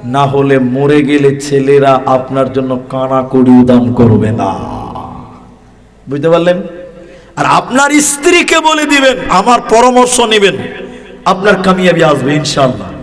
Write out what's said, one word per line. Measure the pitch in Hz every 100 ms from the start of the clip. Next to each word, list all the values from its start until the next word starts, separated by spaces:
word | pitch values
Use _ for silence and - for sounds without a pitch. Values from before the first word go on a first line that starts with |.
না | 120 135 139
হলে | 139 139 135
মরে | 127 127 143 147
গেলে | 135 147 139 139
ছেলেরা | - 139 135 143 139 131 -
আপনার | 131 - 135 131
জন্য | 131 127 123 -
কানা | 131 131 131
কড়িও | 127 131 123 123
দান | 123 123 120
করবে | 117 117 107 107
না। | 110 95 92 - - - - - - - - - - - - _ _ -
বুঝতে | 143 160
পারলেন? | 170 170 180 - - - - - - - -
আর |
আপনার | 139 156 - 247 285
স্ত্রীকে | 294 294 - 349 349 - 330
বলে | 320 311
দিবেন, | 294 285 262 214 -
আমার | 180 196 240
পরামর্শ | - 220 247 247 247 247
নেবেন, | 233 220 196 143 - - - - - -
আপনার | - 190 202 185
কামিয়াবি | 190 185 185 165
আসবে | 160 143 127
ইনশাআল্লাহ। | 151 143 147 135 110 92 95